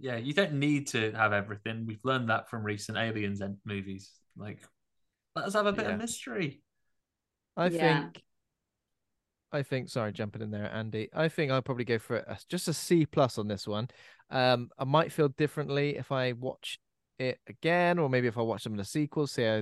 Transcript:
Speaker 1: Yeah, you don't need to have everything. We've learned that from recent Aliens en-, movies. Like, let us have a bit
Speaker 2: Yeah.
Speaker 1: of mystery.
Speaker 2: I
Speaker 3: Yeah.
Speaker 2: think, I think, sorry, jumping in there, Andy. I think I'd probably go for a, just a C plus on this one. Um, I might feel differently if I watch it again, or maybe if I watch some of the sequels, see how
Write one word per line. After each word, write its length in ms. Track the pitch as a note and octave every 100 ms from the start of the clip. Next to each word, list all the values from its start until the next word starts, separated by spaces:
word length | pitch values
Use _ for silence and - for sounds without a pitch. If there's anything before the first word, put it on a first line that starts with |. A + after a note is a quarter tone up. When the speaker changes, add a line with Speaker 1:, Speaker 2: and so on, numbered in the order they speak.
Speaker 1:
Yeah, 160 | B2+ A#2
you 160 | B2+
don't 200 | D3+ F3+
need 340 | C#3+ D3 C#3+ C#3
to 240 | A#2+ A2
have 180 | A2 G#2+
everything. 520 | G2+ G#2 G2+ A2 A2+ A2+
We've 180 | G#2+
learned 260 | B2+ C3 A2+
that 200 | A2 -
from 140 | A2+
recent 340 | G#2 G2+ - A2
Aliens 440 | A2+ G#2+ G2+ G2+
en-, 180 | G2 G2 A2
movies. 460 | G2+ G2 F#2+ - _ _ -
Like, 240 | G#2 - - _ _ _ _ _ _ -
let 100 | G3+
us 80 |
have 140 | G#3 G#3
a 40 |
bit 120 | G3+ G#3+
Speaker 2:
Yeah. 60 |
Speaker 1:
of 80 | G#3
mystery. 600 | A3+ - C4+ A3 D3 - _ _ _ _ _ _ _ _ _ -
Speaker 2:
I 120 | F3
Speaker 3:
Yeah. 320 | E3+ D#3+ D3
Speaker 2:
think, 220 | - - _ _ _ _ _ _ _ _ _ _ _ _ -
I 100 | D3
think, 260 | C3+ C3 A#2+
sorry, 240 | B2+ G#2+
jumping 280 | G2+ G#2+ G#2+
in 100 | G#2+
there, 180 | G#2 G#2
Andy. 360 | A2 A2 A2 A2+
I 140 | - D#3+
think 240 | - C#3+
I'd 140 | C3 C3
probably 180 | A#2+
go 160 | A#2 A2+
for 180 | - A#2
a, 200 | - G#2+ -
just 200 | F3+ -
a 40 |
C 320 | D3+ - E3+ D3
plus 320 | D#3 B2+ -
on 100 | G#2
this 180 | G2 G#2+
one. 220 | G#2 A#2+ - - - -
Um, 400 | C3 B2+ B2 A#2+ -
I 60 | C3+
might 260 | D3+ E3
feel 160 | - C#3+
differently 720 | - D3 D3+ C#3 C#3 D3 -
if 120 | -
I 200 | C3+ B2+
watch 460 | A#2 C3 - - - _ _ _ -
it 200 | B2+ - -
again, 520 | - D#3+ F3 F3 F3
or 100 | C#3+
maybe 180 | B2+ B2
if 100 | A#2
I 40 |
watch 200 | A2+ G2+
some 80 | A2+
of 60 | G#2
the 80 | G2
sequels, 460 | D#3 D3 D#3+ C#3+
see 100 | -
how 180 | A2+ A2